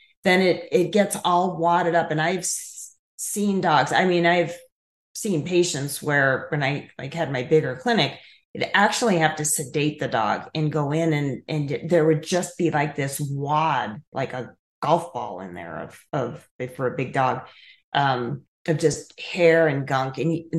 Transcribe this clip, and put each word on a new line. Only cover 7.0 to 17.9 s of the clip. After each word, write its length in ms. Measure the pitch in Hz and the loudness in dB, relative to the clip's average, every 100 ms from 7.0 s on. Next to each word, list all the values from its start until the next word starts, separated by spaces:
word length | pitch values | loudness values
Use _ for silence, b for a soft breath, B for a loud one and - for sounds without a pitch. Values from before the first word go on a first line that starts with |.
| 135 | -10
had 180 | 165 147 | -6 -4
my 120 | 135 | -2
bigger 340 | 123 156 139 127 | 2 2 2 -4
clinic, 420 | 240 220 135 - B B B | 0 2 0 -4 B B B
you'd 140 | - - | -6 0
actually 460 | 190 214 - 240 170 | 4 4 2 2 4
have 180 | 156 156 | 2 0
to 80 | |
sedate 560 | 151 - 131 147 151 151 | -4 -4 -4 -2 -2 -2
the 80 | 135 | -2
dog 400 | 120 104 95 - | 0 0 -2 -4
and 180 | 156 151 | -2 0
go 180 | 151 143 | 0 0
in 220 | 156 165 | 0 0
and, 300 | 147 143 127 - | 0 -2 -6 -6
and 440 | 151 143 135 160 | -4 -4 -4 2
there 160 | 170 156 | 4 4
would 160 | 151 | 2
just 340 | - 180 180 - | 0 -2 -2 -2
be, 140 | 165 | 0
like, 260 | 151 151 147 | 0 -2 -2
this 240 | 135 - | -6 -4
wad, 840 | 139 139 143 151 160 131 107 107 _ | -6 -4 -2 0 2 -2 -4 -10 _
like 220 | 135 131 | -8 -6
a 220 | 127 120 _ _ - | -8 -12 _ _ -6
golf 320 | 139 160 - | 0 0 0
ball 280 | 123 110 92 | -10 -10 -10
in 120 | 95 | -12
there 300 | 87 85 80 | -12 -12 -10
of, 180 | 80 - - | -12 -16 -8
of, 340 | 147 120 151 _ - 127 | -4 -4 -8 _ -12 -12
for 120 | - 127 | -4 -4
a 100 | - | -4
big 160 | 131 | -4
dog, 300 | 143 127 120 - B B B _ | 0 0 0 -8 B B B _